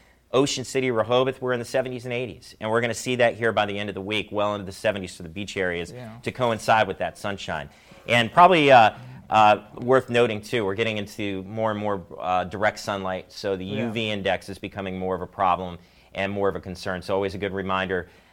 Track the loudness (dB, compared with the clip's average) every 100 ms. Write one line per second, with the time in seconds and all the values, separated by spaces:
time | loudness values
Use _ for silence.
0 | _ _ _ 0 2 -2 -4 -2 0 0
1 | 2 2 2 -2 -4 -4 -2 -4 -2 -6
2 | -6 -6 -6 -12 -18 -8 -2 0 0 -4
3 | -2 4 4 4 0 2 0 -2 -6 -6
4 | -4 -4 -4 -2 -2 -2 -8 -4 -2 -2
5 | -4 -10 -12 -10 -8 -4 -2 -4 -8 -12
6 | -16 -12 -8 -2 -2 0 4 4 4 0
7 | -6 -6 -8 -6 -6 -8 -8 -16 -20 -12
8 | 0 2 4 6 8 8 8 10 8 4
9 | -12 -16 0 6 6 6 0 -6 2 2
10 | 4 2 2 0 -4 -2 -2 -2 -2 -2
11 | -8 -6 -6 -6 -8 -4 -2 -2 -2 -4
12 | -6 -8 -2 -2 -2 0 0 0 -4 -6
13 | -4 -6 -10 -8 -4 -4 -4 -6 -4 -4
14 | -4 -4 -2 -2 -4 -12 -12 -8 -8 -6
15 | -4 -4 -6 -2 0 0 -2 -12 -18 _
16 | _ -6 -4 -2 -2 -2 -8 -10 -6 -6
17 | -2 -2 -2 -4 -6 -4 -2 -2 -2 -4
18 | -6 -14 _